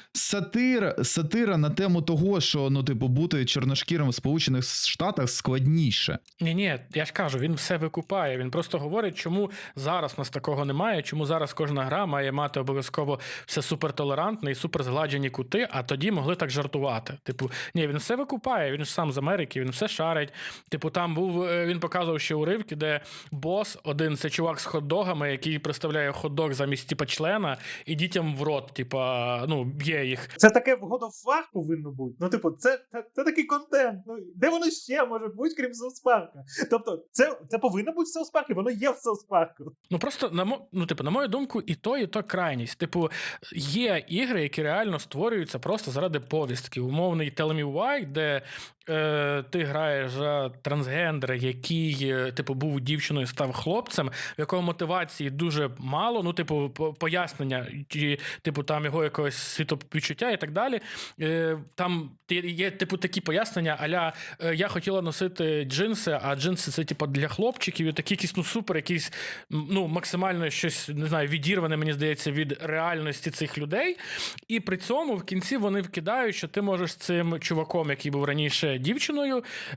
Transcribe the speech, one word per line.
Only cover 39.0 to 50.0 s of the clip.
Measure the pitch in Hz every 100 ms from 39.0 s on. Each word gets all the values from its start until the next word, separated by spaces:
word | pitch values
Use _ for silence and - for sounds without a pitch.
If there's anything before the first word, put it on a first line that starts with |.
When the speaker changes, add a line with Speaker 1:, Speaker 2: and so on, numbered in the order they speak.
| 240 208 -
Speaker 3:
Park. | 180 165 - 151 - -
Speaker 2:
Ну, | 175
просто, | 269 - 226
на | 170 190
мо-, | 269 -
ну, | 180 170
типу, | 156
на | 143
мою | 247 262
думку, | 254 262 220
і | 220 156
то, | 220 269
і | 196
то | 214
крайність. | - 180 170 127 117 -
Типу, | 160 175 160 - - - - 170
є | 139 196 233 165 -
ігри, | 180 254 202
які | 147 -
реально | 151 185 220 156
створюються | - 139 226 214 - 123
просто | 160 214 147
заради | 135 180 147
повістки. | - 156 131 123 - 127
Умовний | 127 151 180 165 147
Tell | 156 156
Me | 156 143
Why, | 147 247 285 147
де, | 147 151 139 - - - - -
е, | 156 156 151 143 143 123
ти | 175
граєш | 143 151 156 139